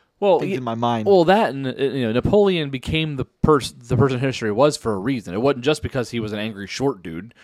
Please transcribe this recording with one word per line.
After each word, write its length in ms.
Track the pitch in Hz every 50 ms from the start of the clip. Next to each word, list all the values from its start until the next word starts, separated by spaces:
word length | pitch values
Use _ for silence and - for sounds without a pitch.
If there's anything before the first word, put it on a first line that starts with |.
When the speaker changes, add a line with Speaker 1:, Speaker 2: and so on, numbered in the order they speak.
| _ _ _ _
Speaker 1:
Well, 180 | 202 202 180 151
Speaker 2:
things 120 | - 135
Speaker 1:
y-, 40 | - 131
Speaker 2:
in 60 | 123
my 100 | 117 117
mind. 320 | 117 120 120 120 113 107
Speaker 1:
well, 180 | 196 202 180 165
that 260 | 165 190 220 220 123 131
and, 120 | 139 135
uh, 60 | 131 120
you 260 | - 139 135 117 139 123
know, 80 | 110
Napoleon 560 | 110 123 - - 196 208 202 196 185 165 147 139
became 480 | 139 127 - - 160 160 160 156 143
the 80 | 127 123
pers-, 480 | - _ _ - 156 151 131 107 -
the 240 | - - 120 117 127
person 240 | 113 139 131 127 120
history 320 | 139 135 127 - 117 107
was 240 | 101 110 139 151 147
for 160 | - - -
a 60 | 104 95
reason. 340 | 95 131 139 117 90 -
It 80 | 87 104
wasn't 240 | 123 139 139 127 117
just 180 | 147 156 -
because 280 | - - - 131 117 -
he 100 | - 117
was 120 | 110 104
an 60 | 107 104
angry 280 | 107 113 104 98 101
short 360 | 92 - - 131 139 120 92
dude. 300 | 82 - 80 85 101 117 - _